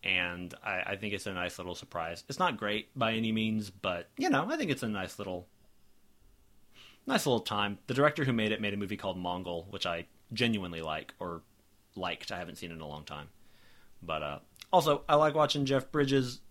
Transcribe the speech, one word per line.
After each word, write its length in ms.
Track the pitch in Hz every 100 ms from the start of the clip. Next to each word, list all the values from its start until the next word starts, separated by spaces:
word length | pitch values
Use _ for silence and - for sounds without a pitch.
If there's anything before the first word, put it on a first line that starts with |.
and 500 | 95 92 87 87 90 -
I, 180 | - 92 -
I 40 | 98
think 180 | 107
it's 120 | 101 101
a 80 |
nice 240 | 92 87 -
little 180 | 90 85
surprise. 480 | - 85 82 85 -
It's 100 | 135
not 180 | 180 117
great 400 | 104 104 - 135
by 160 | 113
any 180 | 113 113
means, 380 | 110 110 110 101
but, 380 | - 98 87 - -
you 120 | 339
know, 180 | 196 180
I 80 | 320
think 140 | 214
it's 120 | 131
a 40 | 113
nice 320 | 101 90 -
little, 280 | 95 90 90 _ - - - - - - - - _ - - - - - -
nice 200 | 247 147
little 160 | 120
time. 360 | - 104 104 101 -
The 60 |
director 300 | 123 147 147
who 100 | 131
made 180 | 117 107
it 100 | 107
made 120 | 104
a 40 | 101
movie 200 | 98 101
called 200 | 98 92
Mongol, 500 | 87 90 90 85 90
which 160 | 98 90
I 200 | 85 87 - _
genuinely 500 | 107 120 107 90 82
like, 320 | 80 78 - -
or 220 | 90 82 - _ _ _ _ -
liked. 360 | 90 85 -
I 60 | 92
haven't 180 | 87 -
seen 140 | 87
in 80 | 82
a 80 | 78
long 160 | 76
time. 240 | 73 73 73 - - - - - - -
But, 220 | 85 78
uh, 160 | 73 71 - - -
also, 300 | 185 151 143 -
I 60 | 147
like 200 | 156 151
watching 300 | 147 147 135
Jeff 260 | 135 131
Bridges 480 | 151 139 139 123 123 -